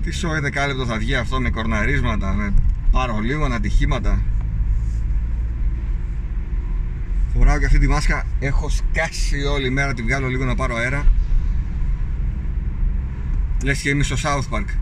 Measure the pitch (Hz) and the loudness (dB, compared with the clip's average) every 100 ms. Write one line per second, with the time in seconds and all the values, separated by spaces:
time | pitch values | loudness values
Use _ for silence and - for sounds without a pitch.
0 | - - 175 156 143 139 143 131 120 110 | -4 -4 -2 -2 -2 -2 -2 -2 -4 -2
1 | 110 135 117 131 120 113 110 107 107 139 | -2 -2 -2 -2 0 0 -2 0 0 0
2 | 123 107 101 101 104 98 - - - 127 | 0 0 0 -2 2 4 4 2 2 2
3 | 127 107 110 147 131 117 101 - 147 127 | 2 0 0 0 0 0 0 2 2 2
4 | - - - - - - - - - - | 2 2 2 0 -2 0 0 0 0 -2
5 | - - - - - - - - - - | 0 0 0 -2 -2 -2 -2 -2 -2 -2
6 | - - - - - - - - - - | -4 -4 -4 -4 -2 -4 -2 -2 -2 -4
7 | - - - - - 147 139 143 139 143 | -2 0 2 6 6 6 6 6 6 4
8 | 151 147 - - 135 131 147 - 165 156 | 2 0 -2 -2 0 0 0 0 0 0
9 | 160 - - 143 143 143 127 135 139 131 | -2 0 0 2 0 0 0 0 -2 -2
10 | 113 135 131 127 131 123 131 117 123 143 | -2 0 0 0 0 0 -2 -2 -2 2
11 | - - - - - - - - - - | 4 4 2 2 2 -2 -2 -2 -2 -2
12 | - - - - - - - - - - | -4 -2 -4 -4 -4 -4 -4 -2 -2 -2
13 | - - - - - - - 135 143 143 | -4 -6 -4 -2 0 -2 -2 -2 -2 0
14 | 135 131 147 143 120 107 101 - | 0 -2 -2 -4 -4 -4 -4 -4